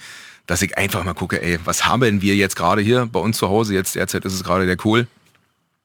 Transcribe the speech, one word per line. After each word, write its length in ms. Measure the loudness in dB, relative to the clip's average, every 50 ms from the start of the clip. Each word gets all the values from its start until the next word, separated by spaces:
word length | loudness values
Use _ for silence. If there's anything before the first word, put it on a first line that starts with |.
| -6 -16 -20 -20 -20 -20 -20 -12 _ -4
dass 140 | -2 -2
ich 160 | -2 -2 -2 -2
einfach 260 | -2 -2 -2 -4 -4
mal 80 | -4 -6
gucke, 280 | -6 -4 -4 -4 -2
ey, 180 | -2 -2 -2 -2 -2
was 220 | -2 -2 0 0
haben 360 | 0 2 2 2 2 2 2
wir 140 | 2 2 4
jetzt 220 | 4 2 0 0 0
gerade 240 | 0 2 2 2
hier 240 | 2 4 2 2 2
bei 140 | 0 -2 0
uns 160 | 0 0 0 0
zu 100 | 0 2
Hause? 260 | 2 2 2 2 0
Jetzt 220 | -2 -2 -2 -4
derzeit 300 | -4 -4 -4 -4 -4 -4
ist 80 | -4 -6
es 100 | -4 -2
gerade 220 | 0 0 2 2
der 100 | 2 0
Kohl. 320 | 0 2 2 4 2 2 0 _ _ _ _ _ _ _ _ _ _ _ _ _ _